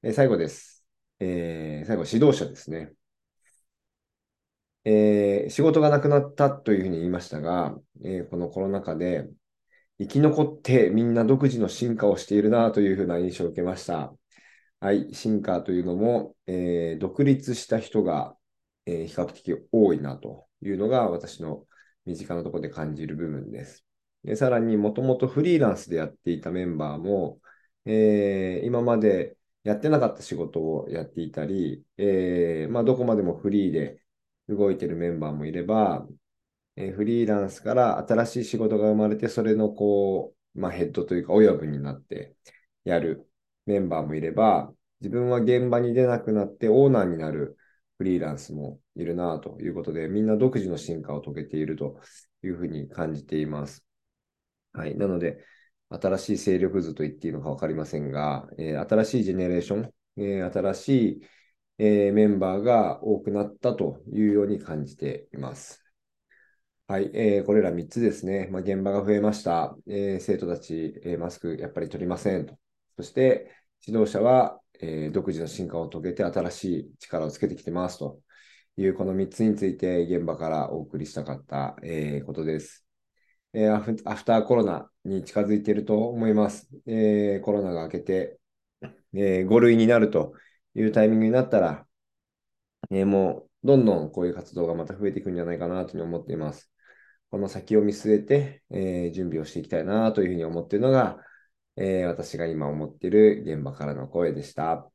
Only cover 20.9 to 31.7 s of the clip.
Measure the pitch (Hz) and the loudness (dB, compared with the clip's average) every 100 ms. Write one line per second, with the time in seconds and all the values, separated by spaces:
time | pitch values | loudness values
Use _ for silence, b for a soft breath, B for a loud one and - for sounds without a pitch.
20.9 | 127 110 85 - - 82 76 _ b b | 2 2 -2 -8 -12 -10 -10 _ b b
21.9 | b - 82 73 85 85 80 78 80 78 | b -12 -12 -8 -8 -6 -8 -8 -8 -8
22.9 | 76 78 78 82 71 - 55 69 - _ | -8 -8 -8 -6 -8 -10 -14 -16 -20 _
23.9 | _ _ _ - 107 139 120 113 107 104 | _ _ _ -8 0 2 2 2 2 0
24.9 | 104 131 127 131 139 156 170 123 90 - | 0 0 0 0 0 2 4 2 0 -4
25.9 | 85 78 - - 82 87 90 92 80 73 | -4 -4 -8 -4 -4 -4 -6 -4 -4 -6
26.9 | 76 87 101 80 - b b b _ - | -6 -2 -2 -2 -8 b b b _ -2
27.9 | 110 107 104 101 98 92 90 120 120 120 | 4 4 4 2 0 -2 -4 -2 0 2
28.9 | 117 107 92 80 - _ _ 107 104 151 | 4 4 2 -2 -10 _ _ -4 -2 2
29.9 | 151 113 - - 85 80 85 80 78 - | 4 2 -2 -10 -6 -4 -4 -4 -4 -6
30.9 | 80 78 - 80 76 76 95 82 | -8 -8 -8 -8 -6 -4 -2 -4